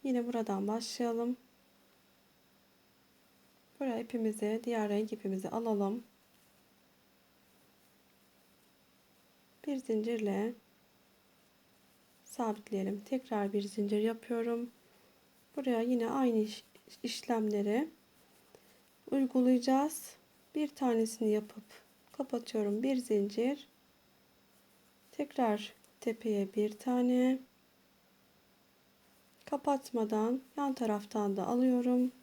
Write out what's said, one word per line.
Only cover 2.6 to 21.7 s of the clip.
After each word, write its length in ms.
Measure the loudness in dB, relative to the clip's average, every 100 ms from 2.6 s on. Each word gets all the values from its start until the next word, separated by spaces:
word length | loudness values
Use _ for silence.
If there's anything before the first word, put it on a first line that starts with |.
| _ _ _ _ _ _ _ _ _ _ _ _
Buraya 200 | -2 -2
ipimizi, 600 | -4 -2 -2 0 -2 0
diğer 240 | -2 -2 0
renk 240 | 0 0
ipimizi 360 | -4 -4 -4 -2
alalım. 560 | -4 0 0 0 -2 -10 _ _ _ _ _ _ _ _ _ _ _ _ _ _ _ _ _ _ _ _ _ _ _ _ _ _ _ _ _ _ _ _ _ _ _ -6
Bir 100 | -6
zincirle 800 | 0 -2 0 -2 0 0 -2 -4 _ _ _ _ _ _ _ _ _ _ _ _ _ _ _ _
sabitleyelim. 760 | -18 -4 -4 -4 -4 -4 -2 -6
Tekrar 520 | -4 -6 -2 -2 0
bir 100 | -2
zincir 380 | -4 -4 0 2
yapıyorum. 720 | 0 -2 -4 -2 -2 -2 -4 -12 _ _ _ _ _ _ _ -6
Buraya 240 | 0 0
yine 300 | 2 2 2
aynı 280 | 2 4 4
iş-, 260 | 2 -4 -16 -20 -20 -10
işlemleri 840 | -8 -8 -2 0 2 0 2 2 0 -8 _ _ _ -20 _ -20 -20 -20 _ _ -2
uygulayacağız. 1080 | 0 2 4 6 6 6 4 2 -2 -14 -18 _ _ _
Bir 140 | -4 -4
tanesini 600 | 0 2 4 2 0 2
yapıp 340 | 2 -2 -18 -20